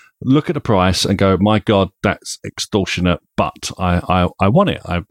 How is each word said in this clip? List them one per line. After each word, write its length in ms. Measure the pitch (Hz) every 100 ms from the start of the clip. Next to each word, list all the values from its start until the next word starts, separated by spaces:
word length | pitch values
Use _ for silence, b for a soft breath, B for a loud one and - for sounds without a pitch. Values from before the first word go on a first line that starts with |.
| B B
look 260 | 123 147 -
at 40 | 147
the 40 |
price 460 | - 98 92 87 -
and 120 | 95
go, 200 | 98 92
"My 220 | 104 107
God, 300 | - 101 92 _
that's 360 | 104 - - - 101
extortionate," 760 | - - 104 92 - 90 82 _ -
but 340 | 87 - - -
I, 240 | 90 87 -
I, 200 | 90 87 -
I 60 | 98
want 220 | 151 202
it. 100 | - -
I, 180 | 87 -